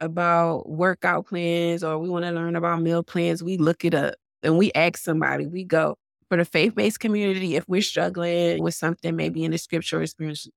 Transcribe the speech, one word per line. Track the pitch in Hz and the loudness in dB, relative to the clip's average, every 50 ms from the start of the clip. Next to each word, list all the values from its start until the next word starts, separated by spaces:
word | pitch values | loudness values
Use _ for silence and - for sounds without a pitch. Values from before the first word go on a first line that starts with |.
about | 160 160 160 175 175 175 170 170 170 165 165 127 - - | -8 -6 -2 0 2 2 4 4 4 2 0 -2 -4 -6
workout | 156 156 180 185 180 - - 180 175 170 202 | -2 0 2 2 2 2 0 0 0 0 -2
plans | - - 175 170 170 170 170 170 170 170 170 180 | -4 -4 -2 0 0 2 2 2 2 0 0 -2
or | 160 156 156 | -2 -2 -2
we | 165 180 | -2 -2
wanna | 175 175 175 175 170 | -2 -2 -2 -2 -2
learn | 165 165 170 170 | -2 -2 -2 -2
about | 170 170 170 170 165 165 | 0 0 0 0 0 0
meal | 165 170 170 170 | 2 2 0 0
plans, | - - 180 170 170 165 170 170 | -2 -2 0 0 0 0 -2 -2
we | 170 190 185 | -4 0 2
look | 156 156 170 - - | 2 2 2 2 2
it | 170 165 | 0 2
up | 147 139 - - - _ _ _ _ - | 2 0 -2 -4 -6 _ _ _ _ 0
and | 151 160 170 | 2 4 6
we | 196 214 - | 4 4 4
ask | 143 160 175 170 - | 4 2 2 2 -2
somebody, | - - 160 160 156 139 135 139 147 | -4 -2 -2 0 0 0 0 -2 -4
we | 143 170 180 190 | -6 -8 -10 -4
go. | 180 - 160 156 151 151 - _ _ _ _ _ _ | 0 2 2 2 2 -2 -6 _ _ _ _ _ _
For | 190 170 | 0 0
the | 170 | 0
faith-based | - - 175 156 226 214 - 214 208 214 - | 2 2 2 2 2 2 2 0 0 0 -2
community, | - 226 208 208 208 202 190 190 190 180 156 | -2 -2 0 0 0 0 0 -2 -2 -2 -2
if | 147 175 - | -2 -2 0
we're | 185 185 208 | 0 0 0
struggling | - - 165 165 175 185 180 170 175 170 170 175 170 170 160 165 | 0 0 -2 -2 -2 -2 -2 -2 0 0 2 2 2 2 0 0
with | 170 170 | -2 -2
something, | - - 160 170 - - 170 165 | -2 -2 -2 -2 -2 -4 -4 -2
maybe | 165 156 160 165 160 160 | -2 -2 -2 -2 -2 -2
in | 160 | -2
the | 160 165 | -2 -4
scripture | - - - 165 - - - 160 | -4 -4 -4 -4 -4 -4 -4 -4
or | 160 | -4
spiritu-, | 160 - - 160 156 151 151 - - - | -4 -6 -8 -8 -8 -8 -10 -12 -16 -18